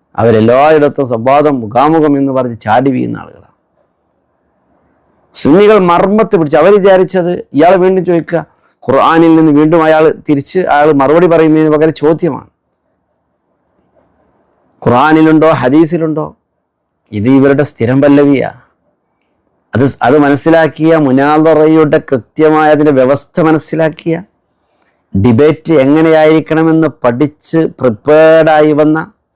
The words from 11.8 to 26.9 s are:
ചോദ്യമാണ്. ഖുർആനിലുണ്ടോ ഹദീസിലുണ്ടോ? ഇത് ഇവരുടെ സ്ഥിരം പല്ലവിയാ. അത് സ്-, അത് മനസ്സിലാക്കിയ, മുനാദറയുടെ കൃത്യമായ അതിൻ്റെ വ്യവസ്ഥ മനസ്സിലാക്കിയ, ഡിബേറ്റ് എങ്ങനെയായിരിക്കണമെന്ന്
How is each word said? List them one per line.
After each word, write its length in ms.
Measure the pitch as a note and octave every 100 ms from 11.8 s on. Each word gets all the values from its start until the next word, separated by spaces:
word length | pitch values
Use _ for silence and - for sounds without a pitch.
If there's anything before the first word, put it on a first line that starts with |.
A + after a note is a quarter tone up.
| D#3+
ചോദ്യമാണ്. 560 | - D3 E3 E3+ A#2+ - _ _ _ _ _ _ _ _ _ _ _ _ _ _ _ _ _ _ _ _ _ _ _
ഖുർആനിലുണ്ടോ 680 | A#2+ B2 D3+ D#3 D#3 D#3 D#3+
ഹദീസിലുണ്ടോ? 840 | C#3+ B2+ D3 D#3+ E3+ D#3+ D#3 D3+ - _ _ _ _ _ _ _
ഇത് 180 | G#2+ A#2
ഇവരുടെ 340 | C3+ C#3 C#3
സ്ഥിരം 380 | C#3+ - A#2+ C3+
പല്ലവിയാ. 500 | C#3+ C#3+ C#3+ C3+ G#2 - _ _ _ _ _ _ _ _ _ _ _ A2
അത് 100 | C#3
സ്-, 120 | -
അത് 160 | A#2+ D3+
മനസ്സിലാക്കിയ, 800 | C#3+ C#3+ E3 E3 D#3 C#3 D#3+ E3
മുനാദറയുടെ 1040 | C#3 C3 C#3+ D3+ D#3 D3+ D#3 D#3+ D3+ D#3 -
കൃത്യമായ 600 | B2+ - - D#3 D#3 D3+
അതിൻ്റെ 200 | D3 D3+
വ്യവസ്ഥ 500 | C3 B2+ C#3 - -
മനസ്സിലാക്കിയ, 840 | D#3+ D#3+ - D#3+ D#3 D3+ E3+ E3 G3+ _ _ _ _ _ _ _ _
ഡിബേറ്റ് 600 | F#2+ A#2+ A2 D3+ - -
എങ്ങനെയായിരിക്കണമെന്ന് 1120 | D3+ C3+ D#3 D#3+ D#3 D#3 D#3+ C#3+ D#3 D#3+ D#3+ D#3